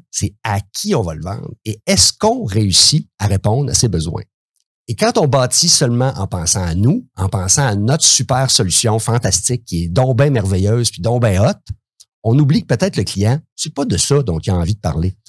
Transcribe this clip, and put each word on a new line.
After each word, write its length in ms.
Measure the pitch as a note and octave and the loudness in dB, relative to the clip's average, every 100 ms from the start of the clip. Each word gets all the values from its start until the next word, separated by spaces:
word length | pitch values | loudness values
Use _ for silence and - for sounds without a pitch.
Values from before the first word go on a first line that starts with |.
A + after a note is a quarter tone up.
| - | -8
c'est 240 | - - _ | -6 -6 _
à 160 | A2+ G#2 - | -4 -4 -4
qui 220 | - G#3 E3 | -10 -2 -2
on 80 | |
va 100 | F2 | -2
le 80 | D#2 | -6
vendre 300 | E2 G2+ E2 - A2 | -8 -10 -12 -12 -10
et 140 | G#2+ - | -8 0
est-ce 260 | G3 - | 2 2
qu'on 320 | - G#3+ C4 C3+ | 2 0 0 -2
réussit 640 | G2+ G#2 F2 - D#3 - - | 0 2 2 2 2 -2 -4
à 80 | G#2 | -2
répondre 420 | G2 G#2 B2 C#3+ | 0 0 0 0
à 60 | - | 0
ses 120 | A#2+ | 0
besoins. 360 | E2+ D#2+ - - _ _ _ _ _ - | 0 -4 -6 -12 _ _ _ _ _ -10
Et 60 | G#2+ | -2
quand 220 | G#3+ A#3+ | 0 2
on 100 | D3+ | 2
bâtit 400 | C3+ B2+ - E3+ | 2 2 0 0
seulement 460 | - C3 A#2+ C3 G2 | 2 2 2 0 -2
en 120 | G2 | -4
pensant 360 | F#2 E2 - | -4 -2 -2
à 100 | F2 | -2
nous, 320 | E2+ A2+ A#3 - - | 2 2 2 -2 -4
en 100 | F#2+ | -2
pensant 400 | G2 F#2 - C3+ | -2 0 0 0
à 80 | G2+ | 0
notre 300 | G#2+ D#3 - | 0 0 2
super 440 | - B2 B2+ C3+ | 0 0 0 0
solution 480 | - F#2+ - A2+ A2 | 0 0 0 0 0
fantastique 680 | - A#2 G2+ F#2 - B2 - | 0 0 0 -2 -4 -6 -4
qui 180 | E2 | -6
est 40 | E2+ | -2
donc 260 | F#2 C3 A#2+ | 0 2 2
ben 160 | D3 | 2
merveilleuse 580 | B2+ F#2+ F#2+ G2+ A#2 A#2 | 2 0 0 2 2 -2
puis 120 | - | -2
donc 200 | F#2+ B2 | -2 2
ben 180 | A#2 F#2 | 2 4
hot, 200 | C3+ G#3 - - _ _ - _ | 2 0 -8 -14 _ _ -20 _
on 160 | A2 C3 | 0 4
oublie 220 | C#3 G#3+ | 4 2
que 60 | - | 0
peut-être 280 | A#2+ F#3 - | 0 0 -2
le 80 | |
client, 360 | F#2+ F#2+ G#2 C#3+ - - | -4 0 0 0 -4 -12
c'est 180 | D#3 | -10
pas 120 | - C#4 | -6 -2
de 120 | F#2 | -2
ça 260 | - C#3+ | 2 0
dont 160 | A#2+ D#2+ | 0 -4
il 100 | - | -2
a 60 | F2+ | 0
envie 200 | E2+ G#2+ | 0 -2
de 40 | |
parler. 340 | E2+ D#2+ F2+ - | -2 -2 -4 -4